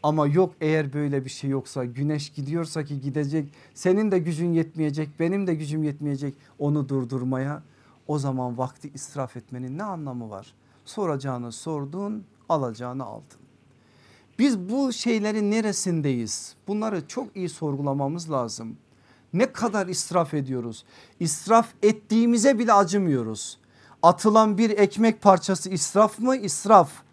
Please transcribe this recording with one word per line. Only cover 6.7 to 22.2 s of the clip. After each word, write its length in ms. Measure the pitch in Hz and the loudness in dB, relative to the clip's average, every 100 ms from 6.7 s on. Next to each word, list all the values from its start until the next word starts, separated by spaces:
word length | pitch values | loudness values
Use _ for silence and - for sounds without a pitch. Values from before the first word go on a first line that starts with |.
| 151 131 | 0 0
durdurmaya, 720 | 135 120 131 127 131 135 151 - _ _ _ - | -2 -2 -4 -2 -2 -4 -8 -14 _ _ _ -6
o 120 | 151 | -2
zaman 380 | 139 131 127 120 | -2 -4 -4 -4
vakti 340 | 131 - 147 | -6 -6 -18
israf 440 | 143 - 143 131 120 | -16 -12 -8 -8 -10
etmenin 400 | - 123 127 147 | -14 -12 -10 -10
ne 60 | |
anlamı 460 | 208 175 143 123 113 | -8 -8 -10 -10 -10
var? 240 | 98 - _ _ _ - | -14 -16 _ _ _ -14
Soracağını 680 | - 185 139 135 123 120 | -6 -4 -4 -4 -6 -8
sordun, 720 | 117 160 151 139 180 202 214 196 _ - | -10 -8 -8 -8 -8 -8 -8 -12 _ -2
alacağını 540 | 160 127 110 123 131 | -2 0 -6 -10 -8
aldın." 360 | 117 110 - - _ _ _ _ _ _ _ _ _ - | -10 -12 -18 -20 _ _ _ _ _ _ _ _ _ 0
Biz 200 | 277 220 | 2 2
bu 340 | 180 254 269 | -2 -2 -2
şeylerin 580 | 233 240 220 208 214 202 | -2 -2 0 0 0 0
neresindeyiz? 1040 | 220 214 196 190 165 143 123 110 - - - - | 0 0 -2 -2 0 0 -2 -4 -8 -12 -16 -6
Bunları 400 | 208 220 190 139 | -4 -2 -4 -6
çok 280 | 254 240 196 | -10 -8 -8
iyi 140 | 180 | -8
sorgulamamız 840 | - 156 139 143 139 139 165 165 | -6 -6 -4 -2 -2 -2 -6 -4
lazım. 460 | 139 117 107 113 110 _ _ _ _ _ | -4 -4 -8 -14 -16 _ _ _ _ _
Ne 200 | 170 262 | 0 0
kadar 340 | - 226 202 185 | 0 -2 -2 -2
israf 460 | 180 - 175 151 | -6 -2 0 0
ediyoruz? 520 | 151 127 127 117 110 - - - _ | -2 -4 -6 -6 -12 -18 -20 -20 _
İsraf 480 | 170 - 190 226 226 - | -4 -4 4 4 4 2
ettiğimize 760 | 208 214 - 220 | 2 2 0 2